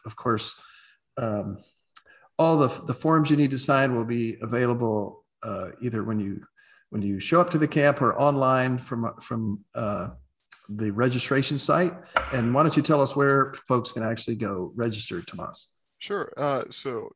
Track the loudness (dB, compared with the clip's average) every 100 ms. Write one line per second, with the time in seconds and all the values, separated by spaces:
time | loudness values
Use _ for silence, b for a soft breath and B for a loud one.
0 | -18 -6 0 0 -2 -10 B B B B
1 | _ -6 -4 -4 -4 -10 b b b -20
2 | _ b b 0 4 4 4 0 -6 -2
3 | 4 4 6 4 4 2 2 4 4 2
4 | -2 -2 -2 -4 -4 0 2 2 0 0
5 | -4 -10 _ _ -10 -8 -8 -8 -6 -4
6 | -2 -2 -4 -6 -12 _ b b b -4
7 | -2 -4 2 4 4 2 0 4 2 4
8 | 2 2 2 2 2 2 2 -2 -4 -6
9 | -6 -8 -8 -4 -4 -6 -8 -8 -4 -4
10 | -6 -12 -20 _ _ -20 -12 -6 -2 2
11 | 2 0 0 0 0 0 2 4 2 -2
12 | -4 B 0 0 2 4 4 4 4 4
13 | 2 2 4 4 2 -4 -2 0 0 -4
14 | -4 -4 -4 -4 -4 -4 -6 -4 -4 -4
15 | -8 -10 -10 -12 -12 -12 -16 _ _ -16
16 | -8 -6 -6 -4 -2 -2 -4 -10 -8 -8
17 | -8